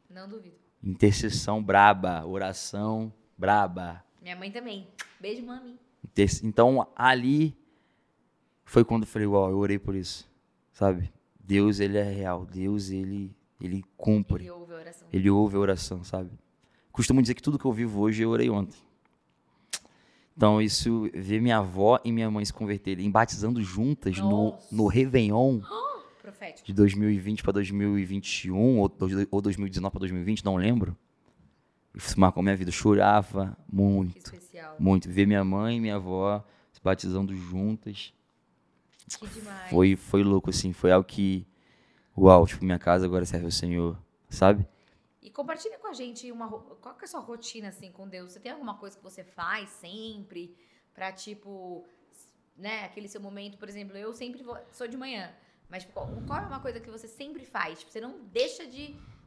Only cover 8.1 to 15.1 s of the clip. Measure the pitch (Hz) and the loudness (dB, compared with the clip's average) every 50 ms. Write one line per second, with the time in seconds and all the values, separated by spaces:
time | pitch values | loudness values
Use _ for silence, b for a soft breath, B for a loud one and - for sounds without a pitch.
8.1 | _ _ _ _ _ _ _ _ _ _ _ - - 117 117 - 117 113 107 - | _ _ _ _ _ _ _ _ _ _ _ 2 4 4 4 4 2 -2 -4 -4
9.1 | - 110 104 101 101 98 95 92 95 98 101 98 101 98 - 101 98 95 92 - | -4 -4 -2 0 2 2 2 2 0 0 -2 -2 -2 -4 -6 -6 -8 -8 -8 -10
10.1 | - - - _ _ _ _ _ _ _ _ _ _ - 101 98 92 87 87 - | -12 -14 -16 _ _ _ _ _ _ _ _ _ _ 0 2 2 2 0 -4 -8
11.1 | - _ _ _ _ _ - 95 98 101 101 107 104 98 101 98 101 104 101 101 | -10 _ _ _ _ _ -4 0 2 4 4 4 2 0 -2 -2 0 -2 -2 -2
12.1 | 98 101 95 92 90 85 - - 92 92 95 98 104 104 98 95 95 95 95 95 | -4 -6 -4 -4 -6 -6 -8 -10 -8 -6 -4 -2 -2 -4 -4 -6 -6 -6 -6 -6
13.1 | 98 101 98 95 101 _ _ _ _ - - 90 92 95 92 - _ - - 110 | -8 -8 -10 -12 -14 _ _ _ _ -12 -8 -8 -6 -8 -8 -12 _ -2 2 4
14.1 | 107 107 98 - - - - - - - - - 170 - - - - - - - | 4 4 4 0 -2 -4 -6 -10 -16 -18 -18 -18 -18 -18 -18 -20 -20 -20 -10 -4